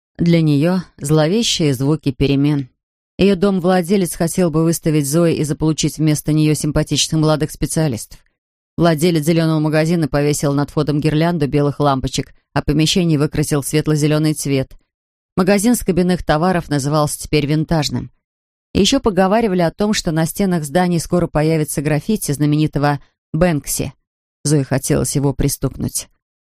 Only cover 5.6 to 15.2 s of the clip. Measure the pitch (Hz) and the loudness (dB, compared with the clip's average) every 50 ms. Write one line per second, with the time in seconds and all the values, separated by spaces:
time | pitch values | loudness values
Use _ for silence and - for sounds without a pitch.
5.6 | 151 156 156 - - 151 - - 156 156 151 - - - 151 156 151 151 151 - | -2 -2 0 0 -2 -4 -2 0 0 0 0 0 0 0 2 2 2 2 2 0
6.6 | - 156 143 156 151 - 151 139 - - - 156 156 156 156 139 156 147 - - | -2 -2 -2 -2 -2 -2 -2 -2 -2 -2 0 2 2 2 2 0 -2 -4 -4 -6
7.6 | - 139 - 165 160 151 117 - - - - - _ _ _ _ _ _ _ _ | -6 -4 -2 -2 -2 0 -2 -4 -8 -12 -18 -20 _ _ _ _ _ _ _ _
8.6 | _ _ _ - 160 170 165 147 156 180 170 165 147 165 170 165 165 160 160 156 | _ _ _ 0 2 2 2 2 2 2 2 2 2 2 2 2 2 2 0 0
9.6 | 151 156 147 156 160 160 180 170 160 - - 143 143 147 147 - - 143 139 143 | 0 0 2 0 2 2 0 0 0 0 0 0 0 0 0 0 0 0 0 0
10.6 | 143 - - 156 147 147 143 151 139 156 151 151 160 170 175 165 147 131 131 147 | -2 -2 -2 -2 -2 0 0 0 0 0 0 2 0 0 0 0 -2 0 0 0
11.6 | 143 143 139 - 147 143 135 131 - 127 - - 131 - - _ _ _ - 143 | 0 0 0 0 0 0 0 0 -2 -4 -4 -6 -8 -8 -14 _ _ _ -6 -4
12.6 | - - 147 156 160 - - 196 175 170 156 135 147 151 - 143 151 - 156 143 | -2 0 0 2 2 2 2 0 2 2 2 2 0 0 -2 -2 -2 -2 -2 -2
13.6 | 131 - - 156 151 156 151 147 147 151 151 151 156 156 156 - - 143 139 135 | -2 -2 -2 -2 0 0 0 0 2 2 2 2 2 0 -2 -2 -2 -2 -2 -2
14.6 | 131 - - - _ _ _ _ _ _ _ _ | -2 -4 -10 -18 _ _ _ _ _ _ _ _